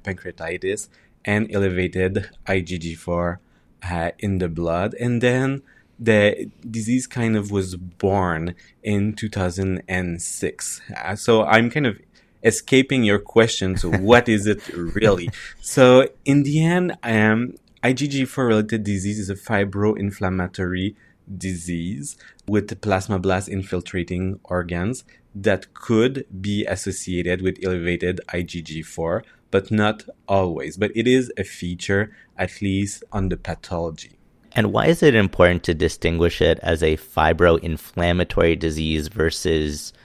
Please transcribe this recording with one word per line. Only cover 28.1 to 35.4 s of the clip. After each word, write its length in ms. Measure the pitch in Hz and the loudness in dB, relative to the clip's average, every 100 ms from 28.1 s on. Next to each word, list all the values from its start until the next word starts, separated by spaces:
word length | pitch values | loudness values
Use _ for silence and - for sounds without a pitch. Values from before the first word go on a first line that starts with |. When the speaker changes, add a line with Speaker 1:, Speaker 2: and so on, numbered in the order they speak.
| 90 - | -4 -6
Speaker 1:
I 120 | 87 | -6
G 180 | 87 87 | -6 -8
G 220 | 80 78 | -10 -12
four, 420 | 78 - 82 98 - _ _ | -10 -6 -4 -4 -8 _ _
but 200 | 98 95 | 0 0
not 340 | 107 107 107 - - - | 0 0 -2 -10 -12 0
always. 480 | 98 92 76 69 95 | 0 0 -2 -8 -4
But 140 | 104 | -4
it 120 | 113 120 | 0 2
is 240 | 131 123 - | 2 0 -6
a 60 | |
feature, 720 | 92 - 87 87 - 98 107 - _ - | -10 -8 -8 -6 -2 0 -2 -8 _ -8
at 240 | 92 - | -8 -4
least 440 | 98 95 101 - - | -2 -2 -2 -8 -8
on 200 | 117 107 | -4 -4
the 80 | 85 | -4
pathology. 800 | - 82 - 87 82 78 - _ _ _ _ | -8 -10 -8 -6 -6 -8 -18 _ _ _ _
Speaker 2:
And 180 | - 104 | 0 0
why 160 | 107 123 | 2 2
is 160 | 170 | 6
it 120 | 151 | 6
important 480 | 113 98 - | 6 4 6